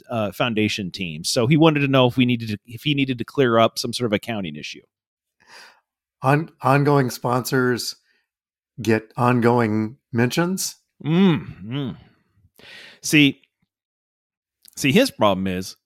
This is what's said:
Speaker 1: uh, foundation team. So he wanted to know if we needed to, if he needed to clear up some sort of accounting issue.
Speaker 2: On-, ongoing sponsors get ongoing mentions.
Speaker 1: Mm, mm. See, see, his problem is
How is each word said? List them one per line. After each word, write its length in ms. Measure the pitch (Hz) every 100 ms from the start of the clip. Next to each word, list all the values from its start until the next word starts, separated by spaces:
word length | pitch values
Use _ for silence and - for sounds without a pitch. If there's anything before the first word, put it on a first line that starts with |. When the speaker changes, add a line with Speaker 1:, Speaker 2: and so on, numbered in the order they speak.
| -
Speaker 1:
uh, 220 | 120 104
foundation 580 | - 127 110 104 - 92
team. 320 | - 90 78
So 240 | 87 131 117
he 100 | 147
wanted 240 | 160 147
to 40 | 139
know 220 | 135 123
if 80 | 123
we 100 | 123
needed 220 | 120 110
to, 100 | 104 -
if 160 | 113
he 120 | 151
needed 240 | 139 131 120
to 60 |
clear 360 | - - 127 113
up 180 | 113 -
some 140 | 127
sort 140 | - 120
of 60 |
accounting 440 | 101 - 110 87 76
issue. 260 | - 78 - _ _ _ _ _ _ - - _ _ _ _ _
Speaker 2:
On-, 280 | 131 147 165 _
ongoing 500 | 127 139 143 143 123
sponsors 840 | - 127 123 117 135 127 117 - - _ _ _ _ _ _ _ -
get 300 | 110 110 - -
ongoing 800 | 123 123 117 120 113 107 110 135 _
mentions. 640 | 113 123 165 175 185 - - _ - 147
Speaker 1:
Mm, 580 | 165 196 135 80 78
mm. 320 | 98 135 131 - - _ _ _ _ _ - - - -
See, 380 | - 156 143 - _ _ _ _ _ _ _ _ _ _ _ _ _
see, 160 | - 139
his 220 | 165 269
problem 340 | - 104 95 95
is 300 | 92 95 -